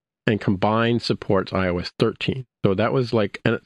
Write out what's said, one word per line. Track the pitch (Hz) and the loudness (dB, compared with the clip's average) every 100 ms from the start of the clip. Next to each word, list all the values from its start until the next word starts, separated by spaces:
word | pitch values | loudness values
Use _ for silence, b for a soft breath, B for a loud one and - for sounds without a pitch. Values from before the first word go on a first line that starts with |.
| _ _ - | _ _ -2
and | - | 0
Combine | - 95 104 110 117 117 | 0 0 2 2 2 0
supports | - 110 - 98 92 | -2 -4 0 0 0
I | 95 92 | -2 -2
O | 87 | -2
S | 90 - | -6 -2
thirteen. | 113 - - 131 127 _ 104 | -2 0 -4 -6 -10 _ 0
So | |
that | 95 113 | 2 2
was | 135 120 | 0 0
like, | 117 101 - - | 0 0 0 0
and | 117 | 0